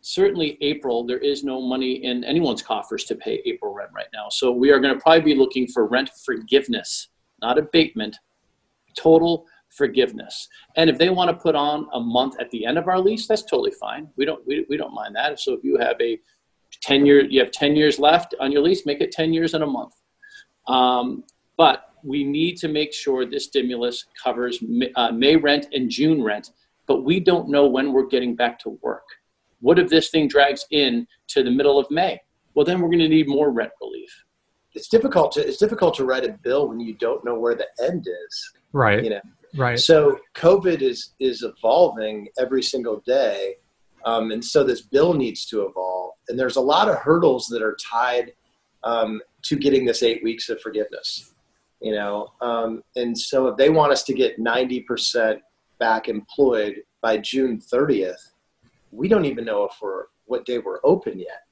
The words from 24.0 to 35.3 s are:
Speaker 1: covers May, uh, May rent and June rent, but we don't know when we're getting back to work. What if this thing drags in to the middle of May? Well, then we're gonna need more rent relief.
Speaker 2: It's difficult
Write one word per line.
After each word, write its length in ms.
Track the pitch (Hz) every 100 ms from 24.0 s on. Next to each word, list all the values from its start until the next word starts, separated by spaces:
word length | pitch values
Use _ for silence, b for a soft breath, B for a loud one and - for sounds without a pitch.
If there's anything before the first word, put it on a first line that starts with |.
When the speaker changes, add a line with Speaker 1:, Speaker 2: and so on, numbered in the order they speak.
| - -
Speaker 1:
covers 400 | 127 117 123 120
May, 300 | 113 117 123
uh, 160 | - 117
May 240 | 117 135 160
rent 300 | 147 143 143
and 180 | 139 127
June 320 | 123 151 160
rent, 280 | 110 104 - _ _ _ _
but 160 | 139
we 180 | 131 185
don't 280 | 180 175 139
know 180 | 143 143
when 260 | 127 139
we're 140 | 131 131
getting 300 | 131 123 117
back 220 | 120 117
to 180 | - 110
work. 220 | 120 - _ - _ _ _ _
What 180 | 120 170
if 100 | 180
this 220 | 160 -
thing 180 | 165 147
drags 360 | 143 139 139 -
in 360 | 151 135 120 120 _ _
to 140 | -
the 80 | 131
middle 280 | 127 143 139
of 100 | 135
May? 300 | 151 180 - _ _ _
Well, 120 | - 147
then 140 | 180
we're 100 | 170
gonna 180 | 170 160
need 200 | 156 147
more 220 | 139 147
rent 220 | 117 110 -
relief. 320 | - - - - _ _ _ _ _
Speaker 2:
It's 140 | - -
difficult 440 | 226 262 180 151